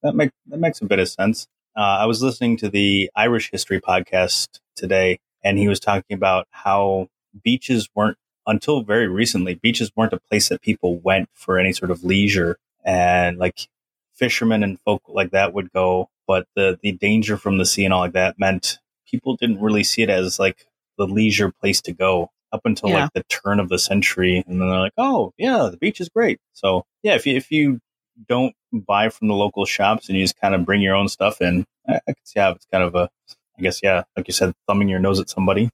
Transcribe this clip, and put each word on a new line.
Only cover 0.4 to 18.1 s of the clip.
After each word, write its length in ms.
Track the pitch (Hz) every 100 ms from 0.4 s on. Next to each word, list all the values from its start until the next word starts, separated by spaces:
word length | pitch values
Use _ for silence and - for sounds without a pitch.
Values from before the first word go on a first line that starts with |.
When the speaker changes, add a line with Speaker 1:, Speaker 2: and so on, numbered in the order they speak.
| _
Speaker 1:
that 120 | 147
makes 220 | 165 -
a 40 | 104
bit 140 | 98
of 100 | 92
sense. 380 | - 98 110 - _ _ -
Uh, 60 | 104 98
I 40 | 107
was 160 | 113
listening 360 | 131 117 120 117
to 120 | 107
the 400 | 101 101 98 95 -
Irish 340 | 113 120 -
History 320 | 95 - 95
podcast 760 | - 92 92 92 90 - - - _ -
today, 440 | 92 95 92 92 _ _
and 140 | 98 98
he 100 | 101
was 120 | 98
talking 360 | - 101 - 101
about 320 | 95 92 92
how 560 | - - 98 98 95 92 _ _ 101
beaches 460 | 113 123 - 123 107 -
weren't, 220 | 107 - _ _ -
until 360 | 107 - 147
very 240 | 104 107 110
recently, 480 | 92 117 101 92 87
beaches 360 | 110 113 110 -
weren't 180 | 113
a 60 | - _
place 200 | 107 -
that 120 | 92
people 360 | - 104 90 87
went 320 | 87 95 92
for 240 | _ - 92
any 160 | 95
sort 160 | 90 90
of 120 | 87
leisure. 540 | 90 95 104 98 85 87 _ _ -
And, 520 | 92 87 90 87 87
like, 280 | 90 - - _ _ _ _
fishermen 500 | _ 123 - 113 110
and 160 | 104 95
folk 200 | - 101 _
like 240 | 95 92
that 220 | 95 101
would 180 | 95 92
go, 380 | - 92 92 92 _ -
but 180 | 95 92 -
the, 220 | 98 90
the 80 | 104
danger 440 | 92 101 107 107 104
from 200 | 104 98
the 80 | 90
sea 200 | - 98
and 80 |
all 80 | 92
like 120 | 90